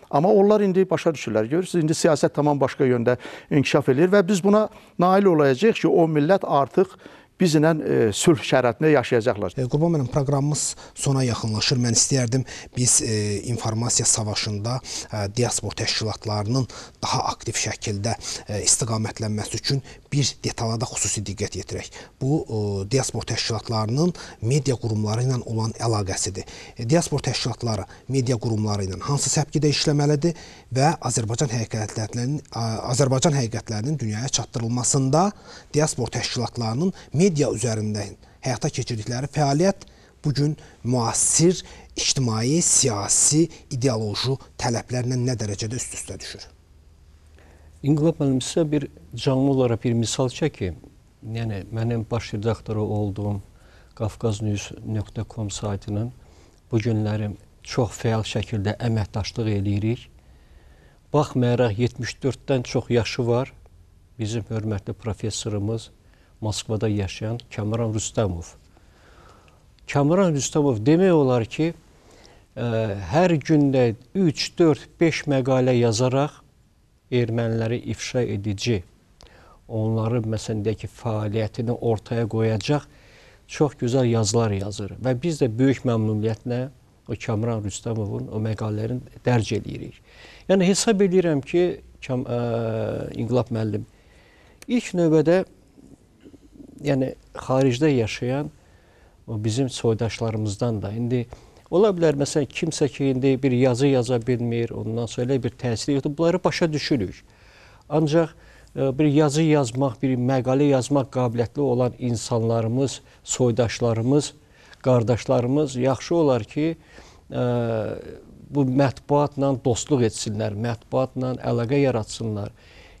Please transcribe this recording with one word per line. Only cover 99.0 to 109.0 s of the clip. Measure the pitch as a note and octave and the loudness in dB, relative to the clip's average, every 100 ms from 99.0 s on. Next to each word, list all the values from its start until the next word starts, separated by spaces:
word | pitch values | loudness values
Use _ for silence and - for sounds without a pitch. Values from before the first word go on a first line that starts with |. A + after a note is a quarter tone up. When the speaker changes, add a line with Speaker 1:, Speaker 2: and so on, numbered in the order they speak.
| - _ - | -20 _ -10
Speaker 3:
o | A2+ | -4
bizim | A2+ A2+ C3+ | -2 0 -2
soydaşlarımızdan | - A#2+ A2 A2+ - A2+ A2 G#2+ G2 A#2+ A2+ | 0 0 2 -2 -2 -4 -2 -4 -2 -2 -2
da. | G2+ | -4
İndi | G#2+ A#2+ B2+ A2+ - - - _ | -4 -2 -2 -4 -12 -20 -20 _
ola | E3 G#3+ | 2 2
bilər, | F#3 E3 C#3+ | 4 2 2
məsələn, | E3 D#3+ C#3 | 0 0 -2
kimsə | - E3 - C#3+ | -4 -4 0 -2
ki, | - C#3 | 0 0
indi | C3 C3+ C3 | 2 2 2
bir | C3+ | 2
yazı | B2 C3 A#2+ C#3+ | 4 2 4 4
yaza | C3+ A#2 B2 A#2 | 4 2 0 0
bilmir, | B2 A#2+ A#2 A#2 | -2 0 -2 -4
ondan | - G#2+ A2+ A#2 | -6 -6 -4 -6
sonra | - B2 | -4 -2
elə | C3+ | 0
bir | A#2+ | -2
təsiri | - B2 A2 - C#3 | -4 -4 -2 0 0
yoxdur. | D3+ C#3+ | 0 0
Bunları | E3+ F3 | 2 2
başa | F3 - E3+ | 0 0 0
düşürük. | D3+ - C#3+ F2+ - - _ - - - - _ | 0 0 0 0 -6 -20 _ -20 -20 -20 -20 _
Ancaq, | D3 D#3+ D#3+ D#3+ - - - - | 0 4 2 2 -4 -20 -20 -16
ə, | C#3+ C3+ | -2 -2
bir | C3+ | 2